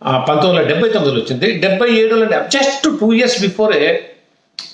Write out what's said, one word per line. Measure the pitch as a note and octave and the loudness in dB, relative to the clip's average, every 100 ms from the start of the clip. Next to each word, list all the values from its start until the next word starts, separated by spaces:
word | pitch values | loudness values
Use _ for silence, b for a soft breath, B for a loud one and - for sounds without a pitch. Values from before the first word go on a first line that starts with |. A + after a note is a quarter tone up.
ఆ, | C3+ C3 | -4 -2
పంతొమ్మిది | - - F#3 E3 | 0 0 2 2
వందల | D3+ | 0
డెబ్బై | D#3 A3 | 0 0
తొమ్మిదిలో | - C#3+ B2 | 0 0 -2
వచ్చింది. | A2 B2+ F#3 F3+ | -4 -2 -2 0
డెబ్బై | F#3 F#3+ A#3+ | 0 0 2
ఏడులో, | A3 A3 A3+ G#3+ | 2 2 2 0
just | E3 - C#4 C#4 - D#4 | 0 -2 0 0 0 -2
two | - G#3+ A3+ | 0 2 2
years | B3 - | 2 0
before-ే | F#3+ F3+ G#3+ E3 D#3 E3 - - _ _ _ - - | -2 0 0 2 0 -2 -6 -20 _ _ _ -20 -12